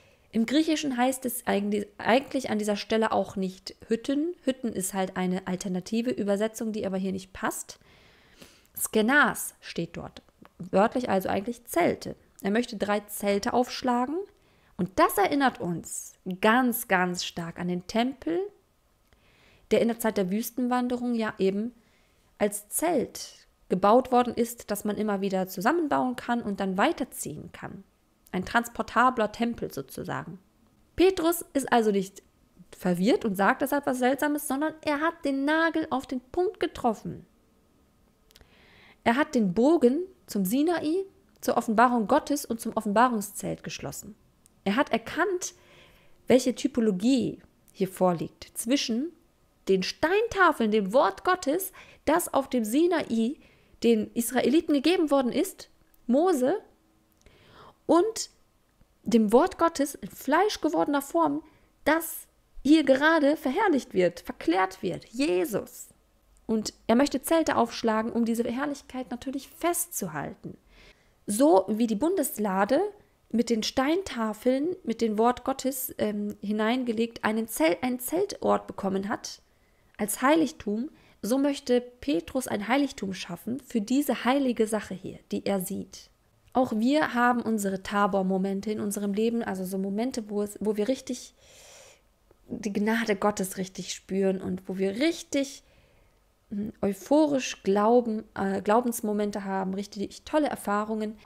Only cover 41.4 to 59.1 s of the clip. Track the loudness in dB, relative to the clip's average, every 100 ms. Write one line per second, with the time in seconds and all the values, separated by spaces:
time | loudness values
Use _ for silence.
41.4 | -2 0 2 4 6 4 2 2 2 -4
42.4 | -4 -6 -4 -4 0 4 4 2 -6 -8
43.4 | -8 -8 -10 -10 -10 -12 -14 -20 _ _
44.4 | _ _ -2 0 0 -2 -4 -2 0 -2
45.4 | -6 -12 _ -20 -20 _ _ -8 2 4
46.4 | 4 -2 -2 0 2 2 2 2 0 -6
47.4 | -14 _ _ -6 -4 0 2 2 -4 -12
48.4 | -16 -8 -2 0 0 -4 -6 -10 _ _
49.4 | _ _ 0 2 0 -2 2 2 2 4
50.4 | 4 4 2 2 2 4 4 2 0 0
51.4 | 0 -2 -2 -12 -20 -6 0 2 2 0
52.4 | 0 0 0 2 4 2 0 0 0 -2
53.4 | -14 _ _ 0 4 4 2 -4 -2 0
54.4 | 4 4 4 2 4 2 4 2 2 0
55.4 | -2 -6 -20 _ _ _ 0 4 4 4
56.4 | 2 0 -4 _ _ _ _ _ -20 _
57.4 | _ -20 -20 _ 2 4 4 -2 -10 _
58.4 | _ _ _ _ _ _ 0